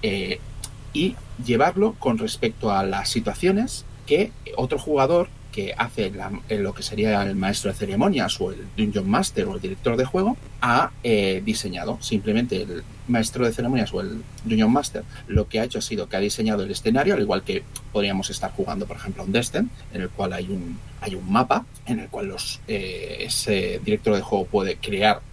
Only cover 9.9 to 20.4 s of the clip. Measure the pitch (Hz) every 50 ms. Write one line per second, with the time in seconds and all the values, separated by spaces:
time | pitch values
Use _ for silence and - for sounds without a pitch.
9.9 | 113 117 131 131 - 180 190 214 269 - - - - - - 123 120 147 160 -
10.9 | - - - 123 113 104 98 95 95 92 98 107 107 - - 101 90 90 85 -
11.9 | 85 - - - - 104 101 110 104 110 123 123 - 92 87 - 87 85 - -
12.9 | - - - - 120 120 110 - - 127 123 117 113 - 123 120 135 123 107 -
13.9 | - 110 98 95 104 113 - - - - - 110 110 110 110 110 120 139 147 -
14.9 | - - - - - - - - 98 107 107 - - 110 113 123 - 107 - -
15.9 | 113 101 87 - - 95 101 104 - - 110 110 107 101 95 98 101 - - 110
16.9 | 113 131 143 180 202 - - - 92 95 - - 95 95 - - - - - -
17.9 | - 107 101 101 98 95 95 - - - - - - - 196 - - 98 - -
18.9 | - - - - 95 - 92 92 98 117 120 - - 156 220 240 - - - -
19.9 | - 92 92 90 - - 98 92 90 90